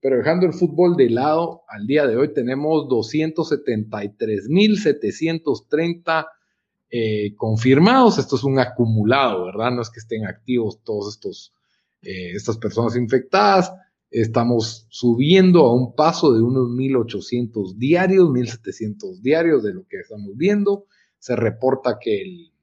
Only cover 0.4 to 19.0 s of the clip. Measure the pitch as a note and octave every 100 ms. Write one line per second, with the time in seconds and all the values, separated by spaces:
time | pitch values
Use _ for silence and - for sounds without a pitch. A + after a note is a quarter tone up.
0.4 | F3+ - E3+ D3 F3+ F3 B2 A2+ C#3 D#3
1.4 | E3+ - _ A2 G#2 D3 C#3+ A2+ D3 D3
2.4 | B2 C3+ D3+ D#3 B2 B2+ A2 D3+ D#3 D#3
3.4 | D#3+ C#3+ - A2 G#2+ G#2+ G2+ _ A2 G#2+
4.4 | G2+ E3+ G#3+ G#3+ G#3 C#3+ G#3 - D#3+ E3
5.4 | D#3+ A2+ _ D3 E3+ E3+ E3+ D#3+ D#3 _
6.4 | _ _ _ _ _ A#2+ A2+ G#2+ G#2 G#2
7.4 | A2+ A2 B2 C3+ F#3 C4 B3 G3+ C3+ B2+
8.4 | C3+ C3+ B2 - A#2 A2 G#2+ C3 C3 F#2+
9.4 | F2+ G2 A#2 B2 A2+ - A2 A2 G#2+ -
10.4 | - B2 A2 - - G#2+ G2+ G#2 G2 F#2
11.4 | - _ _ _ _ _ - F#2+ F2+ F#2+
12.4 | A#2 A2 G#2+ F#2 A#2 A#2+ A#2 B2+ - F#3+
13.4 | G#3 F#3+ F3+ - _ _ _ A#2 A2 A#2+
14.4 | A#2+ A#2+ A2 - _ - B2 A#2 C#3+ F#3+
15.4 | F#3 F3 C3+ A#2+ B2+ - D3+ E3 D#3+ A2+
16.4 | A#2 C3 A#2+ A#2+ C3+ C3 A2 G#2+ - A#2+
17.4 | A#2+ A2 F#2 G2+ B2+ E3+ F#3 F#3+ F3 B2
18.4 | A#2 A#2 - - G#3+ G#3